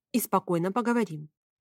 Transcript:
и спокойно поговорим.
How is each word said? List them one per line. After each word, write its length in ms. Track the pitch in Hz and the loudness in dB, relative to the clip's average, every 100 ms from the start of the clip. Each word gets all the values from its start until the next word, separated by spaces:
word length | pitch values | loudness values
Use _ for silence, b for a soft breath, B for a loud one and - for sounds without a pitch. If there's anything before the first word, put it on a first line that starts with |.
| _ | _
и 80 | 240 | -2
спокойно 520 | - 190 - 170 180 | 2 0 2 0 0
поговорим. 580 | 240 233 240 190 151 151 _ _ _ | 0 0 0 0 -4 -12 _ _ _